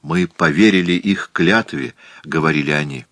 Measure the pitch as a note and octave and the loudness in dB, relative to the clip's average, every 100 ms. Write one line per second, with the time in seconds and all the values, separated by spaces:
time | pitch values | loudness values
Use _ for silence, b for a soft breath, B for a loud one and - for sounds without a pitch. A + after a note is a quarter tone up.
0 | D2 F2 F2 - E2 D2 G#2+ F#2+ F2 F2 | -2 -2 -2 0 0 4 4 4 0 0
1 | G2 F#2+ - - E2+ A2 A2+ D2 B1 - | 0 -2 -4 -2 2 2 -2 -8 -10 -12
2 | B B D#2 D#2 D#2 D2+ C#2+ D2+ D2 C2 | B B -6 -2 0 0 -2 -4 -4 -10
3 | - | -16